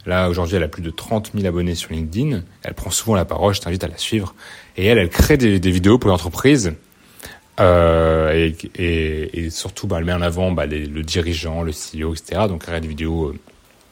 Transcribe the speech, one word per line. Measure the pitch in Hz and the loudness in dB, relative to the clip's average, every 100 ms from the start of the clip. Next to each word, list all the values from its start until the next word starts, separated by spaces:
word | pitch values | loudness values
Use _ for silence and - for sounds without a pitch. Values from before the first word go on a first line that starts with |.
| 95 | -2
là, | 90 92 | 0 0
aujourd'hui, | 87 87 95 | 0 0 0
elle | |
a | 78 | -2
plus | - | -6
de | 82 | -10
trente | - - 110 107 | -8 -4 -4 -4
mille | 104 95 | -2 -2
abonnés | 87 87 82 | 0 -2 -4
sur | - | -6
LinkedIn. | 80 80 98 151 104 87 - | -6 -4 -2 -2 -2 -6 -14
Elle | - | -12
prend | - 92 | -10 -6
souvent | - 113 101 | -4 0 0
la | 82 | 0
parole, | 80 98 | 2 2
je | 98 | 0
t'invite | - 92 | -2 -4
à | 85 | -6
la | - | -6
suivre. | - 113 92 - - - - - | -4 -2 -4 -10 -20 -20 -14 0
Et | 95 | 4
elle, | 117 | 4
elle | 87 | 4
crée | - 185 147 | 2 4 6
des, | 117 95 | 4 4
des | 92 | 4
vidéos | 90 98 123 | 4 6 6
pour | 120 | 4
l'entreprise. | 90 85 - 135 147 92 78 _ _ _ - - - _ - | 2 0 0 4 4 2 -6 _ _ _ -20 -20 -20 _ 2
Euh, | 95 87 85 82 82 80 80 | 6 6 6 4 4 4 2
et, | 80 82 80 - - | 2 0 -2 -10 -4
et, | 85 82 78 78 78 85 82 | -2 0 -2 -4 -6 -6 -6
et | |
surtout, | - 92 - 101 | -8 -10 -8 -4
bah, | 87 | -2
elle | 82 | -2
met | |
en | 90 | 0
avant, | 87 85 82 | -2 0 -2
bah, | 82 73 | 0 -2
les, | 76 73 | -4 -6
le | 76 | -8
dirigeant, | 78 90 85 82 82 82 | -4 -2 -2 -4 -4 -4
le | 82 | -6
C | 78 - 78 | -6 -10 -6
E | 80 | -6
O, | |
et | 82 | -6
cetera. | - 85 107 | -6 -2 -2
Donc, | 82 | -2
elle | - | -6
crée | 82 | -8
des | 80 | -6
vidéos, | 76 80 82 76 | -6 -4 -2 -4
euh, | - _ _ _ _ _ | -8 _ _ _ _ _